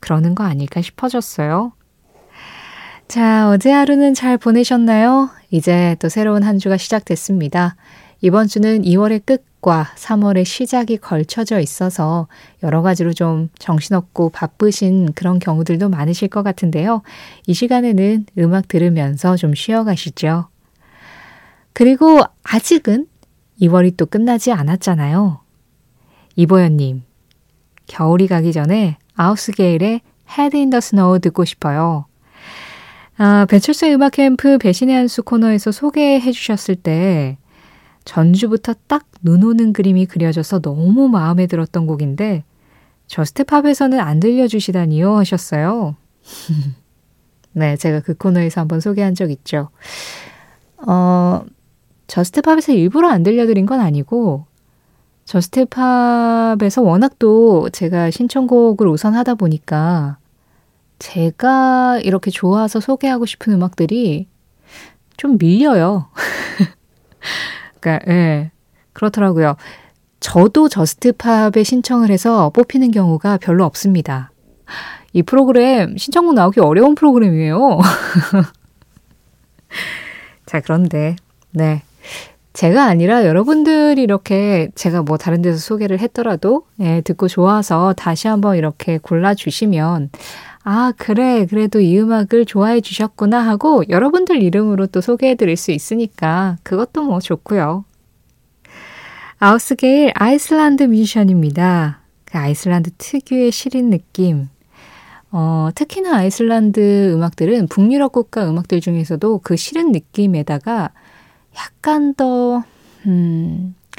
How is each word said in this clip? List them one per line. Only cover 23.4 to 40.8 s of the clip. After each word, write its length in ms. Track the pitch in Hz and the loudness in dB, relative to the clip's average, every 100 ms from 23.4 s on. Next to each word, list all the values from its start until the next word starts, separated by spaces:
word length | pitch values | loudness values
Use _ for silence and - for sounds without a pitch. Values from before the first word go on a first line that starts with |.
| _ - | _ -2
이월이 400 | 170 180 180 180 | 2 4 2 0
또 80 | |
끝나지 480 | 170 214 233 233 247 | -2 0 0 0 0
않았잖아요. 880 | 208 143 180 190 165 143 170 202 147 _ _ _ _ _ _ _ _ _ - | -2 -2 -2 -2 -2 0 0 0 -2 _ _ _ _ _ _ _ _ _ 0
이보연님, 680 | 170 190 175 151 135 131 123 _ _ _ _ _ _ _ - | 2 4 4 2 -2 -6 -12 _ _ _ _ _ _ _ -16
겨울이 420 | - 160 175 190 | -4 0 2 2
가기 240 | 175 165 | 0 0
전에 460 | 160 147 214 190 147 _ | -2 0 0 -2 -4 _
아우스게일의 880 | - 175 208 - 196 185 165 202 233 - _ - - | -2 -2 -2 -4 -2 0 2 0 -4 -8 _ -10 -4
Head 180 | 285 294 | -2 0
in 120 | 277 | 0
the 100 | 254 | 0
Snow 400 | - 196 180 185 | 0 2 4 2
듣고 260 | 175 175 170 | 0 -2 -4
싶어요. 580 | - 151 147 170 156 147 _ _ _ - - - - - - - - | -4 -4 -2 -2 -4 -8 _ _ _ -20 -20 -20 -20 -20 -20 -16 0
아, 260 | 202 202 202 | 2 4 4
배철수의 500 | 202 - 302 320 277 | 4 2 0 2 2
음악 160 | 277 | 2
캠프 460 | - 277 254 277 269 | 2 2 2 2 2
배신의 360 | 196 180 254 | 2 0 0
한수 300 | 254 247 - | 2 0 -4
코너에서 480 | 226 233 226 214 220 | -2 0 2 0 -2
소개해 580 | 208 294 302 294 277 247 | -4 -2 0 2 2 0
주셨을 460 | 240 - 208 - 185 | -4 -4 -4 -4 -4
때 600 | 170 160 190 165 135 135 _ _ _ _ _ _ | -2 0 0 0 -2 -8 _ _ _ _ _ _
전주부터 720 | - - 165 185 220 220 - 226 - | -8 2 4 4 2 -2 -4 -8 -4
딱 220 | 294 - _ | -6 -6 _
눈 220 | 170 175 | 2 4
오는 300 | 220 226 226 | 4 2 0
그림이 340 | 202 196 185 185 | 0 0 0 0
그려져서 540 | 170 165 160 156 190 | -2 -2 -2 -4 -4
너무 480 | 151 147 | -4 -2